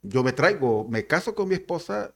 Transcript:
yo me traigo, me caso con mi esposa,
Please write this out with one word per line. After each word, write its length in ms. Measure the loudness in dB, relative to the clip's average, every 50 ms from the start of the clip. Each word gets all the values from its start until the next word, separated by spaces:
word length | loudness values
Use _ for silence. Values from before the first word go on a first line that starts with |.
yo 220 | -10 -2 0 2 2
me 100 | 2 2
traigo, 540 | 2 2 2 2 2 2 2 2 2 0 -2
me 160 | -4 -4 -2
caso 300 | 0 0 0 0 -2 -4
con 120 | -2 0 0
mi 80 | 0
esposa, 580 | -2 -2 -4 -6 -6 -6 -6 -6 -6 -6 -8 -12